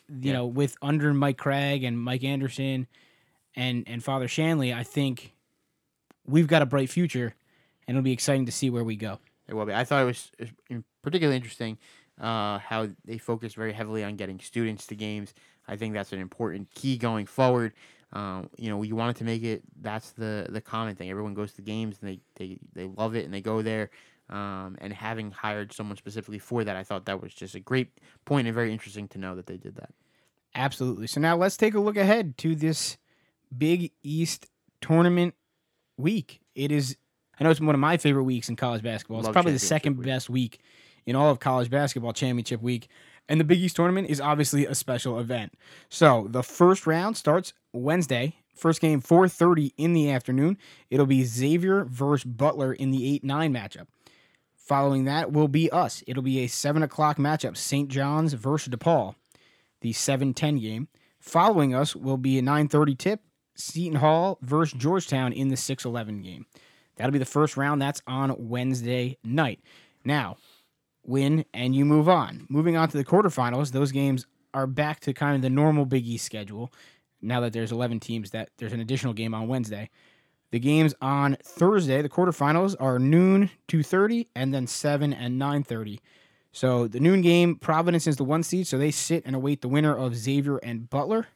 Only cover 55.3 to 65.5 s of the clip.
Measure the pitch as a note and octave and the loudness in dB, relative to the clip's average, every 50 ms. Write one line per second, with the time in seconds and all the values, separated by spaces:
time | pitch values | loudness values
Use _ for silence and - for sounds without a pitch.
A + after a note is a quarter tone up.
55.3 | D3 D3 D#3 C#3+ C3+ D#3 E3 D#3 C#3+ F3 E3 - - - - - B2 C3+ C3 C3+ | 2 4 4 4 4 2 2 2 2 2 0 0 -2 -8 -10 -8 -6 -4 -2 0
56.3 | C3 C3 B2 A#2+ - - - C#3+ D3 D#3 D#3 C#3 - - D3+ D3+ C#3+ - C#3 D3 | 0 0 -2 -2 -4 -2 -2 0 0 0 0 0 0 0 2 2 2 2 2 0
57.3 | D#3 D3+ - B2+ - - - - C#3+ C#3 C#3+ C3+ C3+ C#3 C#3 C#3 D3 D#3 D#3+ D#3+ | 0 0 -2 -6 -6 -6 -4 -2 0 -2 -2 -2 -2 -2 -2 0 0 2 2 0
58.3 | C#3 A2 G#2 C3+ D3+ D3+ - C3 B2 A#2 - E3 E3+ C#3 G#2 F#2+ - - _ _ | 0 -2 -2 -2 -2 -2 -2 -6 -8 -2 2 2 2 4 2 -2 -6 -14 _ _
59.3 | _ _ _ _ _ _ _ _ _ _ - A#2 A2+ - - - C#3 B2+ C#3 C3+ | _ _ _ _ _ _ _ _ _ _ -6 -4 -4 -2 0 0 0 0 0 0
60.3 | B2 - D#3 D3+ D3+ C3+ A2 A2 A2 A2+ C#3 - _ _ _ _ _ _ - - | 0 0 0 0 0 0 -2 -4 -6 -8 -10 -10 _ _ _ _ _ _ -18 0
61.3 | - E3 F3+ A3 G#3+ E3+ C#3+ C3+ B2+ C3 D3 D3 - - - C3+ C3+ C3 B2+ C3+ | 2 4 4 6 6 4 4 4 2 2 0 0 -2 -4 -4 -4 -2 0 0 2
62.3 | C3 C3+ B2+ C3+ D3 D3+ D3+ C#3 - D3 D3+ C#3+ C3+ - - F#3+ G#3+ G#3 - _ | 2 2 2 2 2 2 2 4 4 4 4 4 2 0 -2 -2 -2 -2 -6 _
63.3 | _ _ _ _ _ - - - - D#3+ F3+ E3+ D#3 C#3+ D3+ D3+ D#3+ E3 F3 G3 | _ _ _ _ _ -14 -14 -10 -6 -6 -4 -2 0 2 4 4 4 4 2 0
64.3 | F3+ - C3 B2 C#3+ D#3 E3 C#3+ - B2 A#2 D#3 F#3 F#3+ - - C#3+ C3 C3 B2 | -2 -4 -4 0 2 2 2 0 -2 -2 0 0 0 0 0 0 -2 0 0 -2
65.3 | A#2 - C3+ C3+ | -2 -2 -2 -2